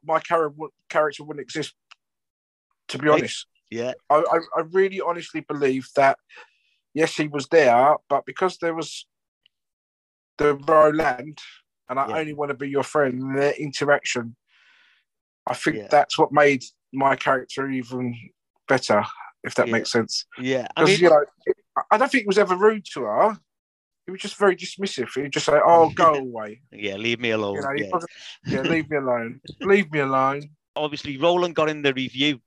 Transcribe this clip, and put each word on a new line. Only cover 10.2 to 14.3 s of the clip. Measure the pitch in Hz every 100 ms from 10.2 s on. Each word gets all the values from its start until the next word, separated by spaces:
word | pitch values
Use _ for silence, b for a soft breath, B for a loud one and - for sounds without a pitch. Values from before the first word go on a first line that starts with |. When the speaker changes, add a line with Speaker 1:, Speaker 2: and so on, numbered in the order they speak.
| _ -
Speaker 1:
the | 147 139
Roland | 143 156 151 151 147 127 147 147 - - _ _ -
and | 131
"I | 139
Speaker 2:
Yeah. | 160
Speaker 1:
only | 156
wanna | 147 143 127
be | 139
your | 139
friend," | - 151 139 127
and | 131 135
their | 143
interaction, | - 147 - 143 143 - 123 117